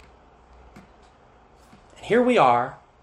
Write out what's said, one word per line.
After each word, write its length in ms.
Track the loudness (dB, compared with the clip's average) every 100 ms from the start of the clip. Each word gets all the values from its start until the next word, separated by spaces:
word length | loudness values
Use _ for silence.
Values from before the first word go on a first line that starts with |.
| -20 _ _ _ _ -20 -20 -20 -20 _ -20 _ _ _ _ _ _ -20 _ -18
And 80 |
here 180 | -2 0
we 140 | 0 2
are 420 | 2 0 -4 -12 _ _